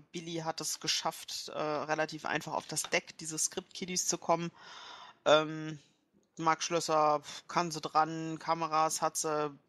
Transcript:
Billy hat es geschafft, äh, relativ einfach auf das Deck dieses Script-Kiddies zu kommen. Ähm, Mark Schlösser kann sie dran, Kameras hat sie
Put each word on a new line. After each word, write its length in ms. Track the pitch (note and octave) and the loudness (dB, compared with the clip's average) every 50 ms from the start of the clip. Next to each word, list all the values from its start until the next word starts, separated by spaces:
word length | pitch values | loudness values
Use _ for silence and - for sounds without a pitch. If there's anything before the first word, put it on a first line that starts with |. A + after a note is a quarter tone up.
| D3 _ - | -8 _ -12
Billy 240 | E3+ E3 E3+ E3+ | -10 -8 -6 -6
hat 240 | E3 D#3+ D#3+ D#3 - | -6 -4 -4 -4 -4
es 200 | D#3 - - - | -4 -6 -6 -4
geschafft, 680 | - D#3+ - - - E3+ E3 - - - - - - - | -2 -2 -2 0 0 -2 -4 -4 -8 -10 -8 -8 -8 -8
äh, 100 | - - | -6 -4
relativ 640 | D3+ D3+ D3+ D3 C#3+ D3+ D#3 D3 D#3 D#3 D#3 D3+ - | -2 -2 -2 -2 -2 0 0 0 0 0 -4 -4 -2
einfach 300 | - - D#3 - D#3+ C#3+ | -2 0 -2 -2 -2 -4
auf 120 | - - | -4 -4
das 160 | - D#3+ D3+ - | -4 -4 -4 -2
Deck 320 | - - - - - - - | 0 0 0 0 -2 -8 -12
dieses 260 | D#3+ D#3 D#3+ D#3 - | -10 -8 -2 0 -2
Script-Kiddies 640 | - - F#3+ F#3 - - - F#3 E3+ F#3 F3 - - | 0 -2 -4 -8 -8 -8 -8 -6 -4 -2 -2 0 0
zu 100 | - E3 | -2 0
kommen. 320 | - - E3+ E3 E3+ E3+ - - - - - - - - - - - - - _ - | 2 4 4 4 2 0 -6 -10 -16 -18 -18 -16 -16 -16 -16 -18 -18 -20 -16 _ 6
Ähm, 540 | - D3 D#3 D#3 D3+ D#3 D#3 D#3 D#3 D#3 D3 - _ _ _ _ _ _ _ _ _ _ | 8 8 8 6 4 -2 -6 -6 -8 -8 -10 -14 _ _ _ _ _ _ _ _ _ _
Mark 260 | - E3 D#3+ D#3+ - - | 0 2 2 4 4 2
Schlösser 600 | - F3 E3 D3+ - D#3+ D#3 D3+ D3+ D3+ D3 C#3+ - - - - | 0 0 0 2 2 4 4 6 6 4 2 0 -4 -14 -14 -12
kann 240 | - - F3 F3 E3+ | -4 0 0 0 0
sie 100 | D#3 D#3 | -2 -4
dran, 580 | D3 D3+ - D#3 D#3 D#3+ D#3+ D#3+ D#3+ D#3+ D#3+ D#3 | -4 0 2 2 2 2 2 -2 -4 -4 -6 -4
Kameras 640 | - - E3 E3 E3 D#3 D#3 D#3 D#3 D#3+ - - - | -2 -2 -2 0 0 0 2 2 2 2 2 0 0
hat 140 | D#3+ D#3+ | 0 0
sie 400 | - - D#3+ D3+ D3+ D3+ D3 C#3+ C#3 _ | 0 -2 0 0 0 -2 -2 -4 -10 _